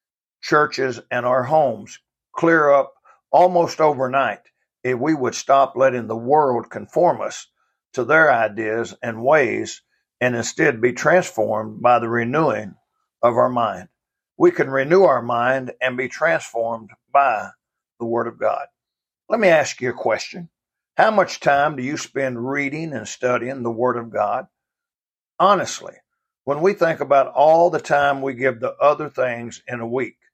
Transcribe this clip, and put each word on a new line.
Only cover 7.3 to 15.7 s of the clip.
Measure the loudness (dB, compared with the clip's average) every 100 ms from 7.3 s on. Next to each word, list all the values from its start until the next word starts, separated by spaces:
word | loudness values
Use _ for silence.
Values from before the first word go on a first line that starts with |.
| -10 -18 _ _ _ _
to | -6
their | 2 4 4
ideas | 4 0 -2 -4 -4 -6 -8
and | -10 -4
ways | 2 2 2 -2 -6 -12 _ _ _ _
and | -2 -2
instead | -4 0 0 2
be | -2
transformed | 0 2 2 0 -4 -4 -4 -6 -2
by | 2 2
the | 2
renewing | -2 -2 0 0 -2 -8 -18 _ _ _ _
of | 0 2
our | 0
mind. | 0 -4 -4 -14 _ _ _ _ 2
We | 2
can | 2 -2
renew | -2 2 4
our | 4 2
mind | 0 0 0 0 -4